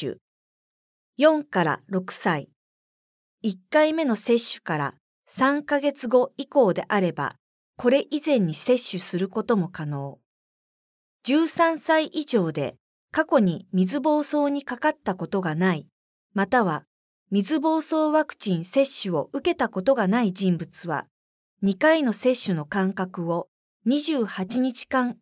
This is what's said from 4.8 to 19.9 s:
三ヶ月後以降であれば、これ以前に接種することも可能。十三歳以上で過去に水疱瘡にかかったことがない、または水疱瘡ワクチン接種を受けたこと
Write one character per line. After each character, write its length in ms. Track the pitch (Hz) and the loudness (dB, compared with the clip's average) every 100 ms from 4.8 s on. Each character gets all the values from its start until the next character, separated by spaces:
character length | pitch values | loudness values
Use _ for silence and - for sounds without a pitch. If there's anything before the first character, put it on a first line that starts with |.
| 139 - _ _ - | -4 -8 _ _ -8
三 360 | - 262 285 | 0 2 0
ヶ 160 | 294 285 | -2 0
月 300 | 285 277 233 | 0 -2 2
後 240 | 247 - - | 2 2 -4
以 120 | 277 | -2
降 260 | 294 214 | 2 4
で 100 | 170 - | 2 -2
あ 100 | 208 | 0
れ 140 | 180 | 0
ば、 240 | 151 139 - _ _ _ - | -2 -6 -8 _ _ _ -4
こ 140 | 247 | 2
れ 140 | 277 - | 2 2
以 100 | 294 | -4
前 160 | 311 262 | 2 2
に 140 | 170 | 2
接 300 | 156 - 247 - | 0 0 2 2
種 80 | 180 | -2
す 180 | - 175 | -2 -2
る 120 | 185 | -4
こ 160 | 220 | -4
と 120 | 220 220 | 0 0
も 120 | 156 | 0
可 180 | - 151 | -6 -8
能。 320 | 143 139 - _ _ _ _ _ _ _ _ _ _ | -8 -8 -14 _ _ _ _ _ _ _ _ _ _
十 240 | - 294 330 | 0 2 2
三 320 | - 330 320 | 2 2 2
歳 280 | - 320 302 | 0 2 0
以 180 | - | -4
上 260 | 294 226 165 | 0 0 0
で 280 | 147 139 - _ _ _ | -2 -6 -8 _ _ _
過 120 | 302 | -4
去 140 | 320 294 | 2 4
に 300 | 190 160 - | 4 0 -2
水 260 | 185 185 277 | 0 0 0
疱 300 | 302 302 294 | 2 0 0
瘡 200 | 294 285 | 0 0
に 160 | 285 | -2
か 120 | - 240 | -6 -4
か 120 | 302 | -2
っ 60 | 302 | -2
た 160 | - | -4
こ 140 | 185 240 | -6 -4
と 120 | 196 | -4
が 140 | 180 | -2
な 200 | 156 185 | 0 0
い、 140 | 156 147 _ _ _ _ | 0 -6 _ _ _ _
ま 160 | 202 196 | -4 0
た 160 | 247 | 2
は 200 | 190 147 - _ _ _ _ | 2 -2 -8 _ _ _ _
水 280 | 196 202 311 | -2 0 0
疱 200 | 320 320 | 0 0
瘡 320 | 311 320 311 | 0 0 2
ワ 140 | 311 | 2
ク 120 | 294 - | 0 -4
チ 160 | 208 | -2
ン 120 | 170 | -2
接 200 | 165 269 269 - | 0 0 0 0
種 100 | 190 | -2
を 180 | 160 - | -4 -4
受 200 | 277 349 | -4 -2
け 20 | |
た 140 | 339 226 | -2 -4
こ 140 | 190 | -2
と 120 | 185 | 0